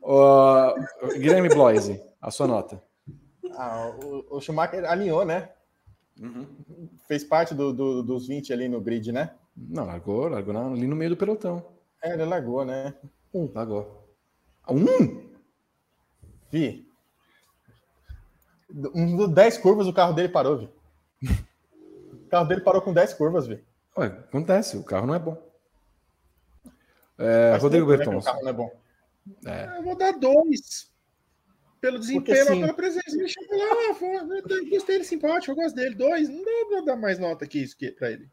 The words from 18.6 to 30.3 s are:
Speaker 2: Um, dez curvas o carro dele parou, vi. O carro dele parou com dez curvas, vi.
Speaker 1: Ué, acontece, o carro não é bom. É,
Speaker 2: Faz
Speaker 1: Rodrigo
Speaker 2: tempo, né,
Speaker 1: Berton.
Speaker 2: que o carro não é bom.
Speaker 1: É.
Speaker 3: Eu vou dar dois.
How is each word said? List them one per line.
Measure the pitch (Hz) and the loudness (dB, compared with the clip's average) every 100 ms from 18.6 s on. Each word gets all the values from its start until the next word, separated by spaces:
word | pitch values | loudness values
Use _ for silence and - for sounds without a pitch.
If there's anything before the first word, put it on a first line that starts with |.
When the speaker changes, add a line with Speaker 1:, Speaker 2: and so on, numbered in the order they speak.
| _ 147 139 170 | _ -12 -8 -2
Speaker 2:
Um, | 170 175 202 | 0 2 2
dez | 156 226 226 | 6 6 6
curvas | 185 208 190 | 4 4 2
o | |
carro | 180 175 | 2 2
dele | 165 180 | 2 0
parou, | 175 131 143 | 2 0 0
vi. | 107 _ _ _ _ _ 131 - - _ _ _ - - - | -4 _ _ _ _ _ -4 -4 -4 _ _ _ -20 -20 -20
O | - - | -20 -2
carro | 175 160 | 0 2
dele | 185 | 2
parou | 190 190 | 4 2
com | 196 | 2
dez | 175 208 | 2 2
curvas, | - 151 175 123 | 2 0 0 -2
vi. | 107 _ _ _ - | -10 _ _ _ -4
Speaker 1:
Ué, | 123 | -4
acontece, | 92 - 135 165 190 214 - | -6 -8 -6 0 0 0 -8
o | |
carro | - 95 120 | -4 -4 -2
não | 170 | -4
é | |
bom. | 165 160 - _ _ _ _ _ _ _ _ _ _ _ - _ _ _ _ _ | -6 -12 -18 _ _ _ _ _ _ _ _ _ _ _ -20 _ _ _ _ _
É, | 113 113 117 | 0 4 6
Speaker 2:
Faz | 110 | 4
Speaker 1:
Rodrigo | 143 165 156 | 4 4 4
Speaker 2:
tempo, | 139 | 4
né, | 139 | 2
Speaker 1:
Berton. | 101 | -2
Speaker 2:
que | - | -2
o | |
carro | 127 | -4
não | 131 | -6
é | |
bom. | 120 117 - _ _ _ _ - 190 | -6 -8 -12 _ _ _ _ -20 -18
Speaker 1:
É. | - - 101 359 | -12 -10 -10 -10
Speaker 3:
Eu | |
vou | 339 359 | -8 0
dar | 381 | 0
dois. | 339 254 | 2 4